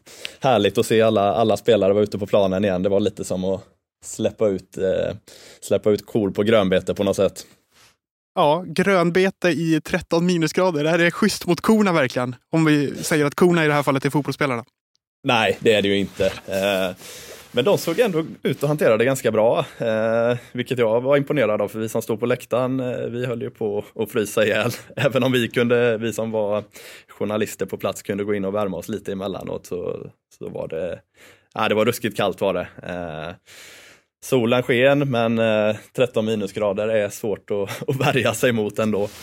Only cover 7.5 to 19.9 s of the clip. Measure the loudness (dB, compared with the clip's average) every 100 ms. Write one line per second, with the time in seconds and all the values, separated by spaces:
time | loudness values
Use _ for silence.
7.5 | _ _ _ _ _ _ _ _ 0 2
8.5 | 0 -2 -2 2 4 4 2 0 0 0
9.5 | 0 0 0 0 -6 -2 0 2 2 0
10.5 | 0 0 0 0 2 2 2 0 0 -2
11.5 | 0 4 4 4 2 0 -2 -4 -8 _
12.5 | 2 4 2 0 -4 -2 0 0 4 4
13.5 | 4 2 2 2 0 0 -2 -2 -2 -2
14.5 | -4 -8 _ _ _ _ _ 0 2 2
15.5 | 2 2 4 4 0 -2 -2 -2 -4 -8
16.5 | -2 0 0 -2 -6 -16 -18 -18 -20 -6
17.5 | 0 2 2 0 0 0 0 -4 -4 -4
18.5 | -2 -2 2 4 4 2 0 0 4 4
19.5 | 2 -2 -4 -2